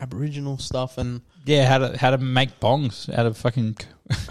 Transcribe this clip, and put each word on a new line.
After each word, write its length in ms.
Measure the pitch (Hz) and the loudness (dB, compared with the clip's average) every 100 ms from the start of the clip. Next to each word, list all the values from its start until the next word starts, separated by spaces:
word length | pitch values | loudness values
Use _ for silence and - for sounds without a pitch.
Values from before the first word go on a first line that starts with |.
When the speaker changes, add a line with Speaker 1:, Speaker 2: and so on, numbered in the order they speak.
Speaker 1:
Aboriginal 560 | 131 - 147 143 139 135 | -12 -6 -6 -6 -6 -6
stuff 400 | - 131 127 - | -6 -4 -4 -6
and 240 | 123 120 - _ | -6 -8 -12 _
Speaker 2:
Yeah, 220 | 135 147 127 | 2 4 6
how 100 | 135 | 4
to, 200 | 131 139 | 2 2
how 120 | 135 | 2
to 80 | 131 | 2
make 400 | 131 127 135 - | 2 2 0 0
bongs 540 | 113 139 135 - - | 0 2 0 -6 -6
out 120 | - 117 | 0 0
of 100 | 110 | 0
fucking, 400 | 123 120 110 107 - - | -2 0 -2 -4 -14 -20
<laughs> 140 | - - - | -6 -6 0